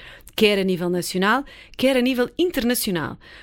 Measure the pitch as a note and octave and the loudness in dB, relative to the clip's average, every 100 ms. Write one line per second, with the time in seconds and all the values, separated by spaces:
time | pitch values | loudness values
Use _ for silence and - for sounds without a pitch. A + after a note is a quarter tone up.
0 | - - - - G#3+ G3 F#3+ F3+ F3 F3+ | -20 -20 -8 2 2 4 0 0 -2 -2
1 | F3+ F#3 G3 B3 C4+ - - - B3+ C4 | -2 0 2 0 -2 -16 -16 0 2 2
2 | B3 B3 A#3+ - F4 C#4 A#3 A#3+ - F3 | 2 0 -2 0 -2 0 -2 -2 -2 -2
3 | C#3+ - - - | -4 -8 -18 -20